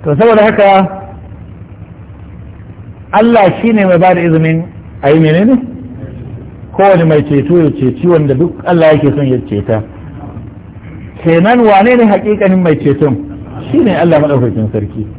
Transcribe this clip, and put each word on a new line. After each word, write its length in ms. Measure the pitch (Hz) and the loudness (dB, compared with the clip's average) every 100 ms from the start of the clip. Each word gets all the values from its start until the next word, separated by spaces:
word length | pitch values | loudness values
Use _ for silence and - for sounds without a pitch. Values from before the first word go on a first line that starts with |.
To 100 | 156 | -2
saboda 280 | 147 226 214 214 | 2 4 4 2
haka, 540 | 214 202 190 190 - - - - - - - - - - - - - - - - - - - - - - | 2 4 4 2 -6 -16 -18 -20 -20 -20 -20 -20 -20 -20 -20 -20 -20 -20 -20 -20 -20 -20 -20 -20 -20 -4
Allah 400 | 196 233 233 190 - | 0 4 4 2 2
shi 120 | 233 | 0
ne 120 | 220 | 2
mai 140 | 190 175 | 2 4
ba 160 | 185 | 4
da 60 | 175 | 2
izinin 440 | 170 160 160 160 175 - - - | 2 2 2 -2 -4 -14 -20 -4
a 80 | 139 | 2
yi 80 | 160 | 4
menene? 340 | 156 165 214 254 - - - - - - - - - - - | 4 4 2 2 -2 -12 -14 -14 -14 -14 -16 -16 -18 -18 -12
Kowane 320 | - 196 185 | 0 2 4
mai 180 | 165 151 | 4 2
ceto 340 | 147 143 139 175 | 2 -2 2 2
ya 120 | 156 | 2
ceci 340 | - 127 123 175 | 0 -2 0 2
wanda 280 | 165 147 | 2 2
duk 180 | 135 170 - | 0 -2 -4
Allah 280 | - 170 156 | -2 2 4
yake 160 | 151 147 | 4 2
son 120 | 143 139 | 0 -2
ya 120 | 127 - | -2 -2
ceta. 340 | 104 98 110 104 - - - - - - - - - - - - - | -6 -2 -4 -4 -14 -18 -16 -16 -16 -16 -20 -20 -20 -20 -18 -18 -6
Kenan 360 | 165 165 190 247 | 0 2 4 4
wane 360 | 226 196 220 247 | 4 4 4 4
ne 80 | |
haƙiƙanin 580 | 226 196 214 208 202 190 | 4 2 0 0 2 2
mai 140 | 175 151 | 2 0
ceton? 400 | 143 139 147 110 - - - - - | 0 0 0 -2 -8 -14 -14 -14 -2
Shi 80 | 302 | 0
ne 180 | 247 165 | 0 2
Allah 240 | 170 156 | 2 2
maɗaukakin 480 | 147 139 120 101 107 | 2 0 0 -2 -4
sarki. 340 | 110 101 - 104 | -4 -6 -8 -12